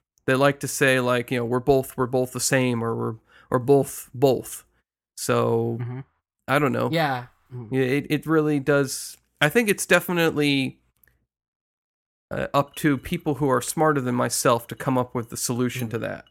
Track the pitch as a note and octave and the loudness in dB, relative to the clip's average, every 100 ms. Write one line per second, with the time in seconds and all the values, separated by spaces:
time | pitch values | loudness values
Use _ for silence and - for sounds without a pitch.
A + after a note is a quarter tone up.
0 | _ _ - C3 C#3+ C#3+ C3+ - C#3 C3 | _ _ -2 4 4 2 -4 0 2 2
1 | B2 B2 A#2+ C3 A#2 B2 B2 C3+ B2+ - | 2 0 0 -2 0 -2 2 2 2 -4
2 | B2 B2+ B2+ B2 - C#3 B2+ A#2 A#2 A#2 | -2 0 -2 -2 0 2 2 0 -2 -4
3 | A#2 A2 _ - - C3 A#2 C#3 C3+ - | -4 -8 _ -20 -4 -2 4 4 4 -6
4 | - A#2+ C3+ A#2+ - - - _ _ _ | -14 0 2 2 -2 -14 -18 _ _ _
5 | _ - - A#2+ A#2 A#2 A#2 A#2 A#2+ B2+ | _ -10 -2 0 2 0 -2 -4 -8 -10
6 | C3+ _ _ _ - C3+ C#3+ A#2 A#2+ D#3+ | -14 _ _ _ 0 2 2 0 -2 0
7 | D3+ B2+ B2 _ _ B2 A2 C3 C3 C#3 | -2 -4 -10 _ _ -16 -6 -2 0 0
8 | - D3+ D3 D#3+ D3+ D3 C3+ C#3+ C3+ - | -2 -4 0 0 2 0 2 2 0 -4
9 | - - _ - D3 A#3 A3 F#3+ - F3+ | -12 -16 _ -2 2 2 2 0 2 2
10 | E3+ F3 E3 D3 D3 C#3 C3 - _ _ | 2 0 2 2 0 0 -2 -8 _ _
11 | _ _ _ _ _ _ _ _ _ _ | _ _ _ _ _ _ _ _ _ _
12 | _ _ - G2+ - C#3+ C#3+ - D#3+ C3+ | _ _ -12 -8 -2 -2 -2 -2 0 0
13 | - F3 - C3 C#3+ B2+ - - D#3 D3 | -2 -6 -4 -2 0 0 0 0 2 2
14 | B2 B2 B2 - C#3 A#2 - - - C3 | 0 0 -2 0 2 2 -2 -8 -2 0
15 | B2 B2 A2+ A#2+ - A#2+ B2 B2+ A#2 A2+ | 0 -4 -8 -6 -4 -2 -2 -4 -6 -6
16 | G#2+ G2+ - | -6 -10 -10